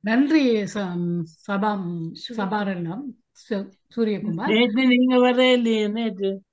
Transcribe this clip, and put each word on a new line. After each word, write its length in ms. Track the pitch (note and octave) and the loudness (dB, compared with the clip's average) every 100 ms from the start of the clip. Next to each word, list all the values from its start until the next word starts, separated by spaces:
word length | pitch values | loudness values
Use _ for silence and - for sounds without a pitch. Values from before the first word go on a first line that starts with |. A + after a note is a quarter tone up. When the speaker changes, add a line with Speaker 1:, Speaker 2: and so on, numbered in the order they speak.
Speaker 1:
நன்றி 560 | G#3 A#3 C#4+ D#4 C4 A3 | 0 2 4 4 4 2
ச-, 680 | G3 G#3 F#3 F3 F3 F3 E3 - - | -2 -4 -6 -4 -2 -4 -6 -12 -6
சபா, 360 | G3 G#3+ G#3 F3 E3+ E3 | -2 0 -2 -4 -6 -8
Speaker 2:
சூரிய- 320 | - - A3+ | -12 -12 -6
Speaker 1:
சபாரண்யம், 580 | F#3+ G#3 G3 F3+ E3+ G3 C#4 - _ _ - | -4 -2 -4 -4 -6 -8 -10 -14 _ _ -8
சு-, 220 | G3+ G3 _ _ - | -6 -6 _ _ -2
சூரியகுமார். 500 | A3 G3 G#3 E3+ B3+ | -2 -2 -4 -4 0
Speaker 3:
நேத்து 400 | A3 A#3+ G#3+ C4 | 2 2 2 4
நீங்க 320 | B3 B3+ B3+ | 4 4 4
வரவே 340 | B3 B3 B3+ | 4 4 4
இல்லையே, 360 | B3 A#3 A3 G#3+ | 4 2 0 0
நேத்து. 540 | A3 A#3 F#3+ G3 G3 _ | -2 -4 -4 -4 -4 _